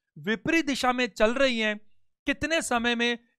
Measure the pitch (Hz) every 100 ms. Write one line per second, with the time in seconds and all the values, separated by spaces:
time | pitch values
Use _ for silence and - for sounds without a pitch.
0 | _ - 156 220 294 330 302 269 254 247
1 | 240 - 220 254 269 226 214 208 - -
2 | _ _ - - 294 330 - 240 240 233
3 | 240 233 _